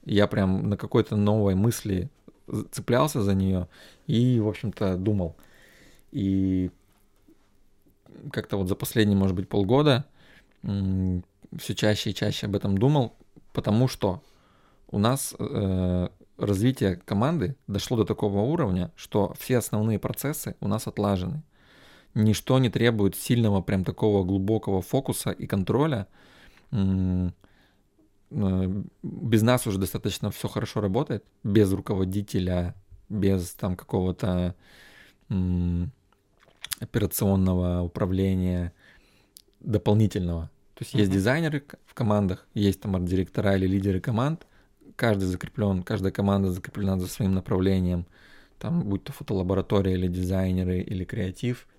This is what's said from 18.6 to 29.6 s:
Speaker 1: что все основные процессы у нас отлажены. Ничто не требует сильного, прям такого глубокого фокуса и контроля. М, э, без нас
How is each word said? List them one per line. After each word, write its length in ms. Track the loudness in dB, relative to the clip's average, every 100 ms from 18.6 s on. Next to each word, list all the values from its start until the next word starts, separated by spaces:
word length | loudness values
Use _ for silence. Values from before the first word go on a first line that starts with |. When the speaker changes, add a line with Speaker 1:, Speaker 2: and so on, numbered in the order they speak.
| 0 0 -2 -8
Speaker 1:
что 380 | -4 -2 -2 -4
все 180 | -2 -2
основные 420 | 0 -2 0 0
процессы 560 | -2 -6 -6 -6 -8 -6
у 60 | -4
нас 200 | -4 -4
отлажены. 560 | -2 0 0 -2 -6 -10 _ _ -20 -20 -20 _ 2
Ничто 440 | 4 4 2 2
не 100 | 4
требует 460 | 2 2 4 2 0
сильного, 460 | 0 2 4 2
прям 220 | 0 -2 -2
такого 380 | 0 2 2 2
глубокого 560 | 0 2 0 0 -2
фокуса 500 | 0 -2 -2 -4 -6
и 160 | -6 -4
контроля. 600 | -2 0 2 2 0 -6 _ -20 -20 -20 -20 _
М, 640 | 0 2 2 2 0 0 -4 -16 _ _ _ _ _ _ _ _
э, 520 | -4 0 0 0 -4 -8 -12
без 380 | -12 -8 0 2
нас 240 | 4 2